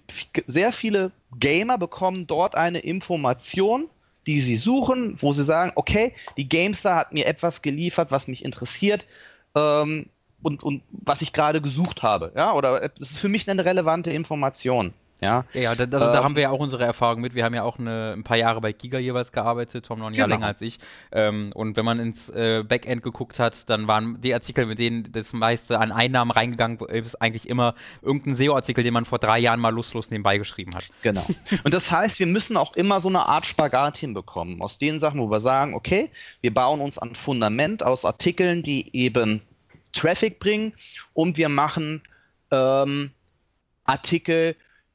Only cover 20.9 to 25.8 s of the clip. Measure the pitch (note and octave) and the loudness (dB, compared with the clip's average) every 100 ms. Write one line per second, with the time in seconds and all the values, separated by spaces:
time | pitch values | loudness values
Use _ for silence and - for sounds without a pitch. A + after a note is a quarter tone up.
20.9 | - - - G#2+ G#2+ G#2 - A2 G#2+ A2+ | -20 -6 0 0 0 -6 -6 -4 -2 0
21.9 | A#2 A#2 A2 - - A2+ A2+ G#2+ A#2+ A2+ | 0 -2 -6 -8 -2 0 0 0 -2 -2
22.9 | A#2+ A#2+ - B2 - A#2 - - A2 G#2+ | -6 -6 -8 -8 -2 -2 -2 -2 -2 2
23.9 | G#2+ A2 A#2 B2+ A#2+ - B2+ A2+ A2 A#2 | 2 0 -4 0 0 -2 -2 0 0 0
24.9 | A#2 G#2+ A2+ - A#2 A2+ A#2 - A2 | -2 -6 -8 -6 0 2 0 0 0